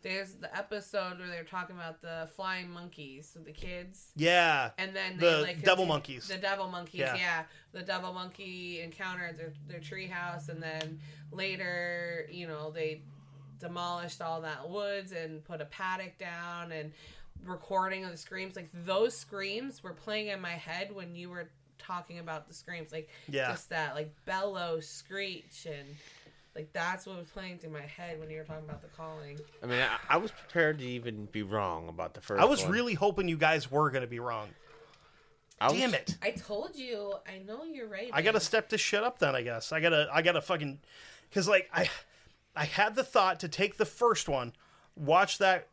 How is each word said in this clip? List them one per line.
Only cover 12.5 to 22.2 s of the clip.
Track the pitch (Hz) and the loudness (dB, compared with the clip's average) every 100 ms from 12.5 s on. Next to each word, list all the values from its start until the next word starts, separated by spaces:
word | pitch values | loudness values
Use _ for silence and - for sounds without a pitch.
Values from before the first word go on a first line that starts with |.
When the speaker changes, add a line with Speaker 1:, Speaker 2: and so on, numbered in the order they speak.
| 151 156 | -6 -6
Speaker 1:
they | 160 156 156 - - - - - - | -2 -2 -4 -12 -20 -20 -20 -20 -12
demolished | 175 175 175 175 170 - | -8 -4 -2 -2 -6 -6
all | 165 160 | -4 -4
that | 160 143 151 | -4 -6 -6
woods | 196 202 202 190 | -4 -2 -4 -6
and | 180 160 156 156 | -8 -6 -10 -10
put | 165 | -10
a | 151 | -10
paddock | - 185 185 185 - | -6 -4 -2 -6 -10
down, | 180 170 175 175 170 | -10 -8 -8 -8 -8
and | 160 151 151 - - - - | -8 -8 -12 -20 -16 -16 -14
recording | 180 185 - 190 185 190 | -10 -10 0 2 2 -2
of | 190 | -6
the | 165 | -10
screams. | - 190 190 190 | -10 -8 -8 -8
Like, | 165 | -12
those | 175 170 190 233 247 | -10 0 4 4 2
screams | - 202 196 208 269 262 | -8 -6 -4 -4 -6 -10
were | 185 | -12
playing | 170 - 214 208 | -12 -4 -2 -2
in | 196 | -4
my | 180 | -4
head | 170 160 170 196 | -6 -6 -6 -6
when | 202 175 175 | -8 -10 -10
you | 175 | -10
were | 175 160 _ _ _ | -10 -10 _ _ _
talking | - 180 170 | -8 -8 -6
about | 170 | -12